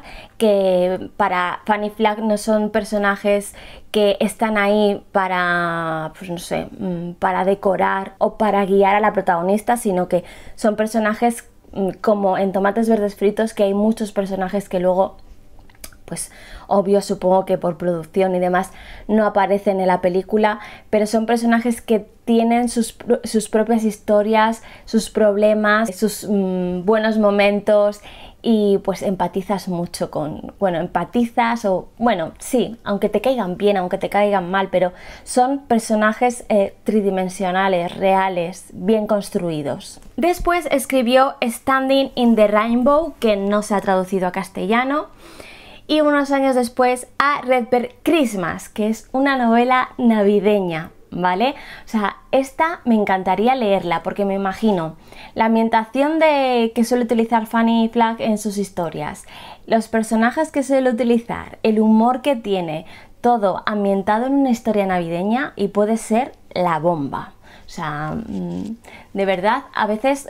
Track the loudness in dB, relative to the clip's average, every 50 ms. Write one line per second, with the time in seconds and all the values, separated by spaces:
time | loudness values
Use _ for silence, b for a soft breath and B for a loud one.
0 | B B B B B B B 0 2 2 4 4 4 2 2 2 2 0 -2 -4
1 | -6 -10 -4 -2 -2 0 0 0 -2 -2 -4 -6 -2 -2 -2 -2 -2 -6 -2 0
2 | 0 0 0 0 -2 -2 -2 0 0 0 0 0 0 0 -2 -2 -2 -2 -2 0
3 | 0 0 0 0 0 0 0 0 -2 -6 -16 B B B B B B -4 0 2
4 | 2 2 2 2 -2 -2 -2 -2 -2 0 0 0 2 2 4 4 4 2 2 -2
5 | -6 -4 -2 -2 0 0 0 0 0 0 0 0 0 -2 -2 -4 -4 -4 -4 -6
6 | -6 -8 -10 -12 -10 -10 -10 -8 -6 -6 -6 -6 -6 -8 -10 -8 -6 -6 -6 -6
7 | -6 -10 -8 -4 -2 -2 0 0 2 0 0 0 0 0 0 2 0 0 0 -2
8 | -6 -8 -4 -2 -2 -2 0 0 0 2 2 2 2 2 4 4 4 4 4 4
9 | 2 2 0 0 0 0 0 0 2 0 0 0 0 0 -2 0 0 -2 0 0
10 | 0 0 -2 -2 B B B B B B B -2 -2 -2 0 0 -2 -2 -2 0
11 | 0 0 -2 0 0 0 -2 -2 -12 -20 _ -20 _ -12 -6 -4 -4 -4 -4 -2
12 | 0 0 2 2 2 0 2 2 0 0 0 0 0 0 2 2 2 2 2 2
13 | 2 -2 -2 0 0 0 0 0 -4 -4 0 0 0 0 2 2 2 0 0 -2
14 | -4 -6 -4 -4 -4 -4 -4 -4 -4 -4 -4 -4 -4 -2 -4 0 0 2 2 2
15 | 0 0 -2 -14 -20 -20 -20 -20 -20 -20 -20 -20 -20 -20 -20 -20 -20 -20 -20 -18
16 | -14 -12 -12 -12 -12 -14 B B B B B B B B 0 2 2 2 2 0
17 | 2 -2 -6 -2 0 2 2 2 2 0 -2 -2 -2 -4 -4 -4 -4 -4 -2 -4
18 | -6 -4 -2 0 0 2 2 0 0 0 0 0 -2 -4 B B B B B B
19 | B 0 2 2 2 2 2 2 2 2 0 0 2 0 0 2 2 2 2 2
20 | 2 0 0 0 -2 0 0 2 2 2 0 -2 B B B B B -2 0 0
21 | 0 2 0 0 0 2 0 0 2 2 2 2 2 0 -2 -2 0 0 0 0
22 | 0 -4 -20 -10 -2 2 2 2 4 2 2 2 0 0 -2 -2 -4 -4 -6 -10
23 | -2 -2 0 0 0 -2 -2 -2 -2 0 0 0 2 2 0 0 0 -2 -4 -4
24 | -2 2 2 2 4 2 2 2 2 2 0 -4 B B B B B -2 -2 -2
25 | 0 0 0 2 2 2 4 4 2 2 2 2 2 2 2 2 0 -2 -2 -2
26 | -2 -2 -2 -4 -4 -2 0 0 0 0 -2 -2 -2 -2 -4 -2 0 2 2 2
27 | 2 0 2 2 2 2 4 4 2 2 2 0 0 2 4 4 4 2 0 -4
28 | B B B B B B B B 0 0 2 2 4 4 2 2 0 -2 -6 -4
29 | -4 -4 -2 -2 -2 -2 -4 -6 -4 -4 -4 -4 -4 -4 -4 -4 -4 -6 -6 -8
30 | -8 -6 -4 -6 -6 -6 -8 -10 -12 -14 -8 -2 -2 -2 0 -2 -4 -4 -4 -4
31 | -4 -2 0 0 0 0 0 -2 0 0 0 -2 0 -2 -2 -2 -4 -8 -8 -2
32 | 0 0 0 0 -2 -6 -8 -14 -10 -2 0 0 0 -2 -4 -10 -6 -6 -4 -2
33 | -2 -2 -2 0 0 0 0 0 -2 -4 -4 0 0 2 2 2 -2 -2 -4 -6
34 | -6 -2 0 0 2 2 2 0 -2 -2 -2 -2 -2 0 0 0 0 0 B B
35 | B B B B B -2 0 2 2 2 0 -4 -2 0 0 0 0 0 0 2
36 | 2 2 2 2 0 0 0 -2 -4 0 2 2 2 0 -2 -6 -4 0 0 2
37 | 0 0 0 0 -2 -4 -4 -4 -4 -2 0 2 2 2 2 0 -2 -4 -4 0
38 | 2 2 4 4 2 0 0 -2 -4 -4 -6 -12 -18 -18 -12 -6 0 2 2 2
39 | 2 0 -2 -2 -2 -4 -6 -4 -4 -2 -4 -4 -4 -6 -6 -8 -10 -16 -20 -20
40 | -20 -14 -6 -2 0 0 0 0 0 0 0 0 0 -2 -2 -2 -2 0 0 0
41 | 2 4 4 4 4 2 0 -4 -4 -4 -4 -6 -2 0 0 0 2 2 2 0
42 | 0 -2 -2 0 2 2 4 4 4 4 4 0 0 0 0 2 2 4 2 2
43 | 0 -2 -6 -2 0 0 0 0 0 0 0 -2 -2 0 -2 -2 0 2 0 0
44 | 0 0 -2 -2 -2 -2 -4 -6 -8 -8 -8 -6 -2 0 0 0 0 -2 -2 -4
45 | -6 -8 B B B B B B B B B B B B B B B 0 2 2
46 | 4 4 2 2 2 0 0 0 2 2 2 2 0 -2 0 0 2 2 2 -2
47 | -6 -10 -4 0 0 0 0 0 0 2 2 2 2 2 0 0 0 -2 -10 -4
48 | -2 2 2 2 2 0 0 -4 -4 -4 -6 -8 -10 -12 -6 -2 -2 -2 -2 -4
49 | -6 -6 -2 0 0 0 2 2 2 4 4 4 4 4 2 2 0 -2 -4 0
50 | 2 4 4 4 4 4 4 4 4 4 2 2 0 -2 -4 -6 -8 -10 -18 -20
51 | -20 -12 -6 -2 -2 0 0 0 0 -2 -2 B B B B B B -6 -4 -2
52 | -2 -2 -4 -6 -6 -2 0 0 0 0 -2 -2 -2 -2 -2 -4 0 2 2 2
53 | 2 2 0 0 0 0 0 0 2 0 2 2 2 0 0 0 0 -2 -4 -2
54 | -4 -6 -4 -2 -2 -2 -2 -2 -2 -4 -4 0 0 0 2 0 -2 -6 -8 B
55 | B B B B B B B -2 0 2 2 2 2 2 2 0 0 0 -2 0
56 | 0 0 2 4 4 4 4 4 2 2 2 2 0 0 0 0 0 0 2 0
57 | 0 0 0 0 0 2 0 0 0 0 0 2 2 4 4 2 2 2 2 0
58 | 0 0 0 -2 -2 -2 -2 -2 -2 -4 -4 -4 -6 -6 -4 -6 -6 -4 -4 -6
59 | -8 -8 -10 -12 -18 B B B B B B B B 0 0 0 0 0 -2 -2
60 | -2 0 0 0 0 0 0 0 -4 -2 -2 -4 0 2 2 2 2 2 0 0
61 | 2 2 2 2 0 -4 -10 -10 -10 -14 -12 -2 0 2 2 4 4 4 6 6
62 | 4 4 2 0 0 -2 -2 -2 -2 -2 -2 -2 -2 -4 -6 -8 -10 B B B
63 | B B B -2 0 2 2 2 2 0 -2 0 -2 -2 -2 0 0 2 0 0
64 | 0 0 0 0 0 0 2 2 2 2 0 0 0 -2 0 0 0 0 0 -2
65 | -2 -2 -4 -4 -2 -2 -2 -2 -2 -6 -6 -4 -4 -2 0 0 0 0 0 -2
66 | -2 -2 0 0 -2 -4 -8 _ -20 -10 -4 -2 -2 0 0 0 0 0 0 0
67 | -4 -6 -6 -8 -10 -12 -18 -20 B B B B B B -12 -10 -8 -8 -8 -6
68 | -6 -6 -6 -8 -8 -8 -8 -8 -6 -6 -8 -8 -8 -10 -12 -14 B B B B
69 | B B -4 -4 -2 0 0 0 0 0 0 0 -4 -6 -4 -2 -2 -2 -2 0
70 | 0 -2 -2 -2 -4